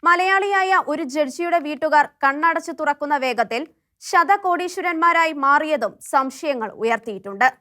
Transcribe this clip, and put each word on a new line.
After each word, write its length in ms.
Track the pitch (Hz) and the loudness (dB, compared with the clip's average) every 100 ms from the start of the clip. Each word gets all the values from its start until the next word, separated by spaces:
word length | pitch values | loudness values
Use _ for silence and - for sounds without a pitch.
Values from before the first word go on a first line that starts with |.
മലയാളിയായ 760 | 320 349 370 392 403 392 381 381 262 | 4 4 4 2 2 0 2 2 0
ഒരു 160 | 294 | -4
ജഡ്ജിയുടെ 560 | 302 285 285 262 349 339 | -4 -2 -4 -2 -2 -2
വീട്ടുകാർ 500 | 294 302 311 302 285 _ | -2 -4 2 2 2 _
കണ്ണടച്ചു 480 | 277 277 330 330 320 | -2 2 0 0 -6
തുറക്കുന്ന 440 | 294 302 294 294 277 | -6 -4 -2 -2 -2
വേഗത്തിൽ 500 | 262 240 220 233 320 _ _ _ | -2 -2 -2 -2 -8 _ _ _
ശതകോടീശ്വരന്മാരായി 1300 | - 359 339 392 392 349 359 359 359 330 339 330 320 | 0 2 4 2 2 -2 -2 -6 -6 0 2 4 0
മാറിയതും 640 | 294 277 294 311 302 220 - | 0 2 2 2 -2 -4 -8
സംശയങ്ങൾ 720 | - 285 262 254 320 262 214 | -2 -2 -2 -6 -6 -4 -6
ഉയർത്തിയിട്ടുണ്ട്. 800 | - 220 226 226 196 196 196 254 - | -4 -2 -2 -4 -12 -12 0 0 0